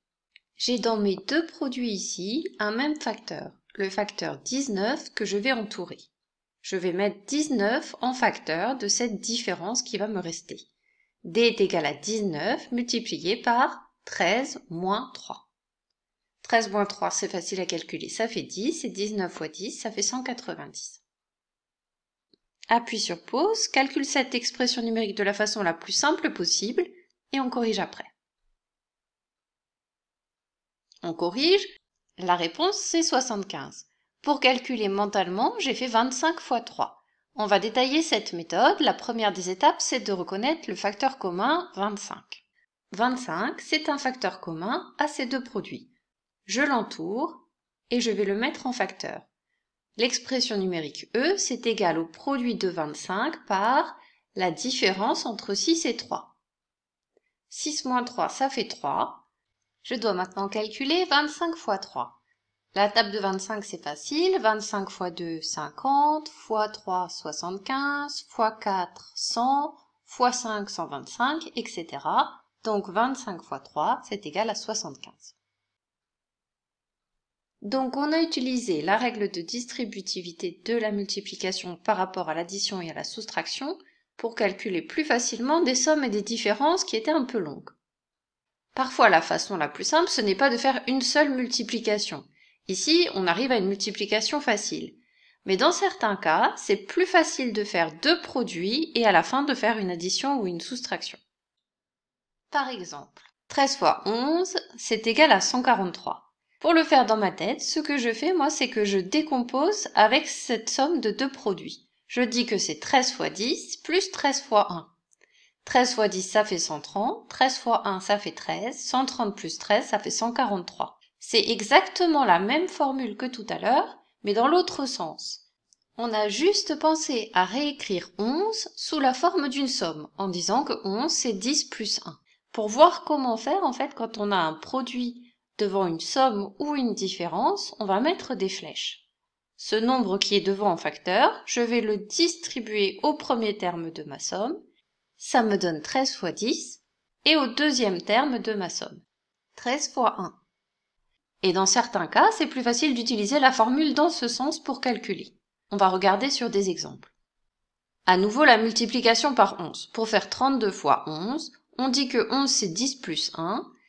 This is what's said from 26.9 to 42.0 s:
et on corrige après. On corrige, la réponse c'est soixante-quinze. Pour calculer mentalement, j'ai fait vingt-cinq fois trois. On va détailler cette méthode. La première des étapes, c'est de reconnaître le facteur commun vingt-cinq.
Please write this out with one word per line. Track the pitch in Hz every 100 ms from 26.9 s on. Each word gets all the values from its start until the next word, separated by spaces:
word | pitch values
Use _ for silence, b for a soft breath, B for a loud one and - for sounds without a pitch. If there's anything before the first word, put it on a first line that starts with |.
| B B _ _
et | 269
on | 254
corrige | 247 226 196
après. | 160 - - _ _ _ _ _ _ _ _ _ _ _ _ _ _ _ _ _ _ _ _ _ _ _ _ _ _ _ _ _
On | 170
corrige, | 165 175 220 320 392 403 - _ _ _ -
la | 180 175
réponse | 165 220 359 403
c'est | - 330
soixante-quinze. | 330 262 262 208 190 151 139 - - _ _ _
Pour | 294 277
calculer | 254 247 254 240 202
mentalement, | 196 202 202 175 190 294 466
j'ai | 277
fait | - 254
vingt-cinq | 226 254 - 320 330
fois | - 240
trois. | 233 - - - _ _ _
On | - 208
va | 196
détailler | 214 247 262 302
cette | 320 220 214
méthode. | 170 165 170 277 392
La | 247
première | - - 226 208
des | 185 180
étapes, | 185 302 330
c'est | - 254
de | 208
reconnaître | 185 170 190 262 320 -
le | 180
facteur | 208 208 262 262
commun | 190 175 247 339 359
vingt-cinq. | 190 208 196